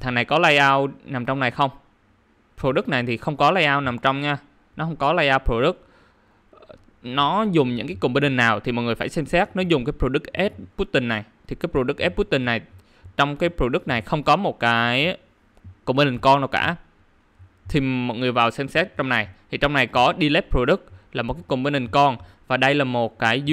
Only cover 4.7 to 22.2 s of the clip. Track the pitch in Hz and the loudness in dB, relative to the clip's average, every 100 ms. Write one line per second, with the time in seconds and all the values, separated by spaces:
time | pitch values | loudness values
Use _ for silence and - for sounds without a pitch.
4.7 | - 160 147 139 175 143 135 135 117 147 | -8 -6 -2 0 2 2 2 2 0 0
5.7 | 185 _ _ _ _ _ _ _ - - | -2 _ _ _ _ _ _ _ -20 -20
6.7 | - _ _ 120 135 143 190 214 165 127 | -20 _ _ -8 -2 0 0 0 2 2
7.7 | 120 147 131 139 135 143 127 117 104 - | -2 -8 -4 -2 0 0 2 2 2 -2
8.7 | 120 117 113 - 170 160 170 - 185 180 | -2 -2 -2 -4 -4 -2 0 0 -2 0
9.7 | 151 123 - 131 135 - - 202 - 95 | 0 -2 -2 -2 -2 -4 -4 -4 -4 -16
10.7 | - 196 139 120 107 - _ - 127 170 | -10 -2 -2 0 -4 -8 _ -14 -10 -4
11.7 | 143 127 - 175 190 202 139 123 113 - | -2 -2 -2 -4 -2 -2 -2 0 -4 -6
12.7 | - _ _ - - 143 143 170 - 127 | -20 _ _ -8 -2 0 0 -2 -2 -2
13.7 | 170 - 120 - 156 139 160 185 - 117 | -2 -2 -4 -2 -2 2 2 0 -2 0
14.7 | 117 117 123 165 - _ _ _ _ - | 2 2 0 0 -4 _ _ _ _ -20
15.7 | - - 131 143 120 135 139 135 - - | -12 -4 2 2 2 4 4 2 -2 -2
16.7 | 175 - _ _ _ _ _ - _ - | -4 -10 _ _ _ _ _ -20 _ -4
17.7 | 151 135 127 123 113 127 120 117 127 139 | -2 0 -2 -4 -4 -2 2 2 0 -4
18.7 | 156 190 - 135 117 98 - - 127 143 | -2 -2 -2 -2 -2 -2 -10 -10 -2 0
19.7 | 143 123 123 131 - 151 160 - 135 123 | 2 2 4 4 4 2 0 0 0 2
20.7 | 196 - - _ 127 117 143 - 135 139 | 0 -2 -20 _ -8 -6 -6 -4 -2 -2
21.7 | 143 120 143 143 117 | -2 0 2 2 0